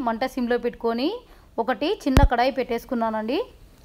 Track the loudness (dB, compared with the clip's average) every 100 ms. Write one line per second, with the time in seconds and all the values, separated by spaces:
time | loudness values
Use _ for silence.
0 | -2 -2 -2 -2 0 0 -2 -4 -2 0
1 | -2 -4 -12 -20 -10 -4 -2 0 -2 -2
2 | 4 6 6 4 2 0 -4 -4 -4 -2
3 | -2 -2 -2 -4 -4 -12 -20 -20